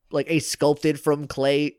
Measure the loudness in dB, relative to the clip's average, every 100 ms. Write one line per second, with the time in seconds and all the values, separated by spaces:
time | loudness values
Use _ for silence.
0 | _ -4 0 -2 -2 0 0 2 0 0
1 | 0 -2 -2 -2 2 2 0